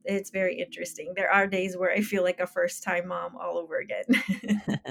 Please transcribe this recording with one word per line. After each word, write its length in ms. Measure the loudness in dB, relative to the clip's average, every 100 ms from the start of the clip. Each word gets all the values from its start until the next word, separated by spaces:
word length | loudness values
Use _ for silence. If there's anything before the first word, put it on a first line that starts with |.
| -2
it's 240 | -2 -2
very 280 | 0 0 0
interesting. 540 | -6 -6 -10 -8 -8
There 160 | 0 4
are 160 | 6 4
days 300 | 2 0 0
where 160 | 2
I 80 | 2
feel 240 | 2 2
like 160 | 2 2
a 80 | -2
first-time 640 | 0 0 0 -2 -2 -2
mom 260 | -4 -6 -8
all 220 | -6 -4
over 220 | -4 -4
again. 260 | -4 -4 2
<laughs> 540 | 2 2 -4 0 0 0 -4 -4